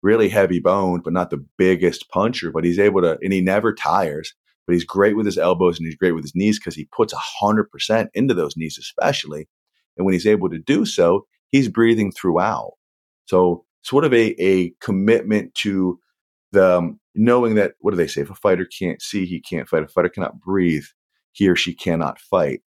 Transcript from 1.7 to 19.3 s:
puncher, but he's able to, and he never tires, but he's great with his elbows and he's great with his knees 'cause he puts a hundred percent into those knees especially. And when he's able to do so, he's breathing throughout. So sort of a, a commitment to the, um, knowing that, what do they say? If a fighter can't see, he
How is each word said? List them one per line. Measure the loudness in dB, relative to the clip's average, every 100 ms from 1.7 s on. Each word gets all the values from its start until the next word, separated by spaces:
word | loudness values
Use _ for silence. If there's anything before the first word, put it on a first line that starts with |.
| 4 2 -2 -8
puncher, | -2 -2 -2 -6
but | -2
he's | -2 2
able | 2 4
to, | 0 -2
and | -2
he | 0
never | 2 0 0
tires, | -4 -2 0 0 -4 -12 _ _ _ -2
but |
he's | -2
great | 0 2 2 2
with |
his | -2 0
elbows | 0 2 2 0
and | -8
he's | -2
great | -2
with | -2
his | -4
knees | -2 0 0
'cause | -4
he | -12 -14
puts | -4 -4
a | -4
hundred | -12 -4 0 0 -2
percent | -6 -2 -2 -2
into | -2 -2
those | 0 -2 -6
knees | -10 -10
especially. | -14 -4 -2 -4 -8 -12 -14 _ _ _ _ -4
And |
when | 0
he's | 0 2
able | 2 0
to | -6
do | -2 0
so, | 0 2 2 2 -2 _ _
he's | 0 0
breathing | 2 2 4 0
throughout. | -2 -2 0 0 -4 -8 -16 _ _ _ _ _
So | 2 2 0 _ _
sort | -2 0
of | 4
a, | 4 2 0
a | 2 2 0 -6
commitment | -4 -2 2 2 2 -2 -2 -6
to | -4 0 -2 -4 _ _ _ _ _
the, | 4 4 4
um, | 0 -8 _
knowing | 0 2 4 2
that, | 0 0 -2
what | -4
do | 0
they | -2
say? | -2
If | -8
a |
fighter | -2 0 0
can't | -2 -6 -8 -8
see, | -8 -6
he | -6